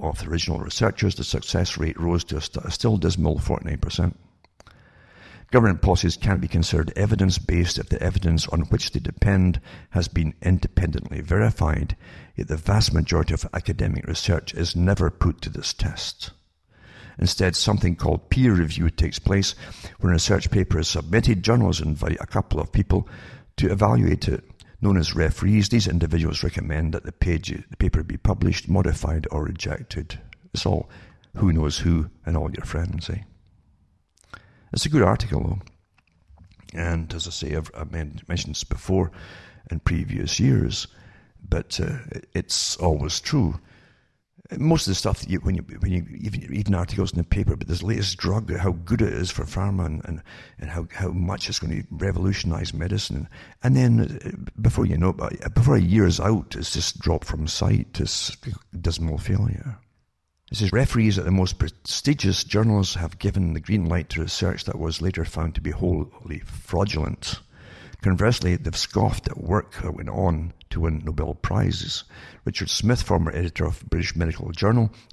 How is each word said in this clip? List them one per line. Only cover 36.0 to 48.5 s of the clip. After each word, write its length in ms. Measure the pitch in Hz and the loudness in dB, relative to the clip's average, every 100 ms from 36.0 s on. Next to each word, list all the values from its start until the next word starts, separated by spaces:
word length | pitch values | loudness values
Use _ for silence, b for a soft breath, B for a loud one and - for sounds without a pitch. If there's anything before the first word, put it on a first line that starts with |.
| _ _ _ - - - - 82 | _ _ _ -20 -20 -20 -14 -6
And 340 | 85 82 80 | -2 -2 -2
as 140 | 85 - | -6 -8
I 40 | |
say, 260 | - 73 78 | -8 -4 -4
I've, 160 | 78 - | -6 -8
I've 140 | 76 | -8
men-, 300 | 80 76 71 - | -8 -8 -10 -6
mentioned 260 | 87 - | -6 -4
this 80 | 76 | -8
before 480 | - - - 95 87 - B B B B B | -6 -6 0 2 0 -2 B B B B B
in 120 | 80 | -4
previous 580 | - 87 - 98 - - | -2 0 -2 -4 -4 2
years, 480 | 135 123 - - - B B B B B 92 | 4 4 2 -2 -8 B B B B B -4
but, 340 | - - - | -4 -2 -4
uh, 160 | 85 - - | -4 -6 -10
it, 160 | - - | -14 -8
it's 420 | 90 87 - - - | -6 -4 -4 -4 -2
always 420 | 85 73 71 - | 0 0 0 -4
true. 400 | - 151 90 78 - b b b b b b _ - - | -2 2 2 -2 -10 b b b b b b _ -12 -2
Most 300 | 151 160 - | 2 2 2
of 60 | |
the 20 | |
stuff 240 | 92 104 - | -2 0 -2
that 80 | - | -2
you, 120 | 90 | -2
when 160 | 95 92 | 0 -2
you, 60 | - - | -4 -6
when 100 | - | -2
you, 160 | 92 - - | -2 -4 -8
even, 340 | 98 107 - | -8 -8 -6
even 220 | 69 101 98 | -4 0 0
articles 340 | 87 - 95 | 0 -2 -2
in 80 | 87 | 0
the 60 | |
paper, 320 | 82 101 98 - | 0 2 2 0
but 100 | - | -2
this 160 | 87 | -4
latest 340 | 95 107 98 - | -2 -2 -2 -2
drug, 380 | 85 101 110 | 0 0 0